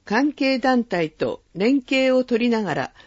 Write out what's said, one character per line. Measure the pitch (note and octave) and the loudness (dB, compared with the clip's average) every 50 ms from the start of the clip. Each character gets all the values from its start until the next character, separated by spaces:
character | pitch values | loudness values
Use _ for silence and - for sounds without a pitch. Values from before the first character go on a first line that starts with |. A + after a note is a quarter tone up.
| _ | _
関 | - G3+ A#3 C#4+ D4+ - | -4 -2 0 0 0 -2
係 | - C#4 C4+ C4+ B3+ | 0 0 0 0 0
団 | A3 C4 B3+ B3 A3+ | 2 2 2 2 0
体 | - G3 F3 E3 D#3 | -2 -2 -2 -2 -4
と | _ - C#3+ A#2 - - _ _ - | _ -4 -4 -4 -4 -8 _ _ -8
連 | E3 G3 A#3+ C#4 C#4 B3+ | -2 0 0 0 0 0
携 | - C4+ C4 C4 C4 B3+ | 0 0 0 2 2 2
を | B3+ B3+ | 2 0
取 | - A#3+ A#3+ A#3+ | 0 -2 0 0
り | A#3+ | 0
な | A3+ A3 G#3+ | 0 0 -2
が | F3 C#3+ | -2 -4
ら | C#3 B2+ - _ - - | -4 -4 -8 _ -18 -20